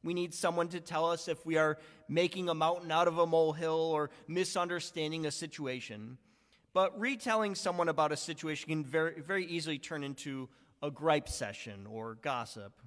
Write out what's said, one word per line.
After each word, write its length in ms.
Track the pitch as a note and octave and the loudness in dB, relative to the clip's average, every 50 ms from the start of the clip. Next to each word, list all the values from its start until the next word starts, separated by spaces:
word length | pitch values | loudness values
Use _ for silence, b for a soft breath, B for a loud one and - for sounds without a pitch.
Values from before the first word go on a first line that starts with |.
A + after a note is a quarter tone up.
| - | -4
We 100 | E3 F3 | -2 -2
need 200 | F3+ F3 E3+ D#3+ | -2 -2 -2 -4
someone 340 | - - F3+ E3+ E3+ E3+ E3 | 0 0 2 2 2 0 0
to 100 | F3 F3 | -2 -8
tell 300 | E3 - E3+ D#3 E3 E3 | -8 -4 0 0 2 2
us 180 | E3+ E3 - | 0 0 -2
if 180 | F3+ D#3+ - - | -4 -4 -4 -2
we 120 | D#3+ D#3+ | 2 4
are 200 | D#3 D#3 D#3 D#3 D#3 B B B B B | 4 6 4 4 0 B B B B B
making 420 | - C#3+ E3 F3 F3 F3+ F#3+ F3+ F3 | 0 2 4 4 4 2 -2 0 0
a 40 | E3 | 0
mountain 380 | D#3+ D#3 E3 F3 F3 F3 E3 | 2 2 2 2 0 -2 0
out 160 | D#3 D#3+ F3 | 4 4 4
of 100 | F3 D#3+ | 4 6
a 80 | E3 E3+ | 4 4
molehill 480 | E3 E3 E3 D#3+ D#3 D3+ D#3+ E3 D#3+ D#3+ | 6 6 6 6 4 2 0 -2 0 2
or 360 | D#3+ D#3+ E3 D#3 D3+ D3+ C#3 B B B | 2 2 2 2 0 0 -2 B B B
misunderstanding 1000 | - D#3+ F3+ F#3 F3 - F#3+ F3 E3+ F3 E3+ - - - E3 D#3 D3+ D#3+ E3 D#3 | -4 -2 0 0 0 0 0 0 0 -2 -4 -4 -6 -4 -4 -4 -2 -2 -2 -2
a 60 | D3+ | -2
situation. 880 | D3 - E3+ D#3+ - - D3 C3 B2+ B2+ - - A2 G#2 G#2+ A#2 B2+ - b b b b b b b b b b _ | -2 -4 -8 -8 -8 -6 -4 -4 -4 -4 -6 -10 -10 -10 -10 -12 -14 -16 b b b b b b b b b b _
But 240 | F#3 F#3+ F#3 F#3+ G3+ | 4 4 4 2 -2
retelling 560 | G#3+ B3+ C#4 A3 - A#3+ A3 A3 G#3+ G3+ G3 | -2 -2 -2 -2 0 2 2 2 2 2 -2
someone 340 | - - F#3 F3 F3 F3 E3+ | -2 -2 -2 0 2 2 2
about 220 | D#3 D#3 D#3 D3+ | 4 4 4 2
a 60 | D3+ | 2
situation 520 | C#3+ - - D#3+ C#3 - D#3 D3+ C#3+ - - | -2 -4 -6 -8 -4 -4 -4 -4 -4 -2 -2
can 160 | D#3+ D#3 D3 | -2 -2 -2
very, 360 | B2+ C3+ D#3+ D#3+ E3 D#3+ E3 | 0 2 2 2 2 -2 -6
very 240 | C#3+ D#3 G3 F#3+ F#3 | -6 -2 -2 -2 -2
easily 340 | E3+ E3+ E3+ D3+ D#3+ D#3 C3+ | -2 -4 -4 -2 -2 -4 -6
turn 240 | - - E3 D3+ C#3+ | -6 -8 -6 -6 -6
into 460 | C#3 C#3 - - D3 C3+ C3+ C3 B2 b b b b b _ - | -6 -8 -8 -8 -6 -6 -6 -8 -10 b b b b b _ -6
a 80 | D3 | -6
gripe 360 | C#3 - D3 D#3+ D3+ D3 - | -6 0 4 4 4 4 4
session 600 | - - - B2 G#2 G2+ - - A2+ G2+ G2 G2 G#2 | -2 -6 -6 -6 -6 -6 -10 -12 -12 -12 -12 -12 -10
or 260 | A2 A2 A2 A2+ A2 | -8 -8 -8 -8 -10
gossip. 580 | A2 - D3 C3+ B2 A#2 G#2+ - A2+ G2+ G2+ _ _ - | -6 -4 -4 -2 -2 -4 -8 -10 -14 -14 -14 _ _ -20